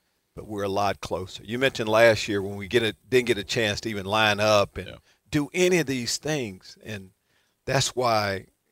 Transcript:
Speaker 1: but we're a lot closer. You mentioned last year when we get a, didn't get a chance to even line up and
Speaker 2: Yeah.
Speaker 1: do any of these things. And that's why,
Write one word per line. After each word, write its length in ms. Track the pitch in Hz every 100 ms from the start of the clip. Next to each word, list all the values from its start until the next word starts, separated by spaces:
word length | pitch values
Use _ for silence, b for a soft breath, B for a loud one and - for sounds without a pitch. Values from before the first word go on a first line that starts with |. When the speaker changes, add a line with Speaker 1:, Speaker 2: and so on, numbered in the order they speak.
| _ _ _
Speaker 1:
but 120 | - 104
we're 160 | 104
a 60 | 101
lot 320 | 98 101 95
closer. 420 | - 85 95 -
You 140 | - 120
mentioned 300 | 135 123 110
last 380 | 110 117 107 -
year 120 | 101
when 160 | 98 101
we 120 | 98
get 140 | 117
a, 120 | 110 - -
didn't 160 | 127 120
get 120 | 107
a 60 |
chance 360 | 95 - 110 101
to 80 | 113
even 160 | 104 95
line 340 | 107 110 101
up 360 | 107 104 98 -
and 100 | 90
Speaker 2:
Yeah. 80 | 58 _ _ _
Speaker 1:
do 200 | 151 143
any 260 | 170 180 180
of 80 | 135
these 300 | 135 117 -
things. 600 | 143 151 113 92 - -
And 260 | - 104 95 _ _ _ _ _ -
that's 280 | 131 127
why, 520 | - 123 110 101 95 - _ _